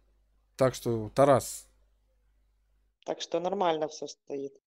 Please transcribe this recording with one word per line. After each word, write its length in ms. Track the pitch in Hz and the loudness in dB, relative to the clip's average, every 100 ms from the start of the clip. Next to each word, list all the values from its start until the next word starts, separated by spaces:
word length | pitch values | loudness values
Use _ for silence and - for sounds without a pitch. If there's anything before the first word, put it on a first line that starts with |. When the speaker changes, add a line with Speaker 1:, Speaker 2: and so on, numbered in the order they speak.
| _ _ _ _ _ - | _ _ _ _ _ 0
Speaker 1:
Так 180 | 131 | 0
что, 360 | - 120 113 107 | 0 -4 -4 -2
Тарас. 540 | - 139 127 - - - _ _ _ _ _ _ _ _ _ _ _ _ _ | 4 6 6 2 -10 -16 _ _ _ _ _ _ _ _ _ _ _ _ _
Speaker 2:
Так 160 | - 160 | -8 -8
что 200 | - 165 | -4 -4
нормально 480 | 175 196 175 160 151 | -2 0 0 0 -2
всё 180 | - 151 | -6 -14
стоит. 440 | - _ 143 139 - | -14 _ -8 -8 -12